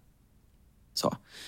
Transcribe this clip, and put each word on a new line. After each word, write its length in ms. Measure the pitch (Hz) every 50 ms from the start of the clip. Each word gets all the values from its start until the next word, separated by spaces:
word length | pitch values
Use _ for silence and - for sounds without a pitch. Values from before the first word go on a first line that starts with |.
| - - - - - - - - - - - - - - - - - - -
Så. 220 | - - - - - - - - - -